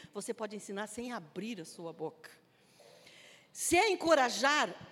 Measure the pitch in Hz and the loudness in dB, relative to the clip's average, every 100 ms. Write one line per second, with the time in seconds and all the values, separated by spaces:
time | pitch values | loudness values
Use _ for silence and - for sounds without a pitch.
0 | - 208 196 214 214 208 - 196 214 - | -16 -10 -8 -6 -8 -8 -10 -8 -8 -8
1 | 247 233 156 185 214 208 160 - 165 160 | -8 -10 -10 -10 -8 -8 -12 -12 -12 -8
2 | 156 - - - _ _ _ _ - - | -10 -10 -18 -20 _ _ _ _ -20 -20
3 | - - - - _ - - 339 440 370 | -20 -20 -20 -20 _ -8 2 4 4 4
4 | 330 302 247 202 269 294 226 - - | 6 6 6 4 4 4 2 -2 -4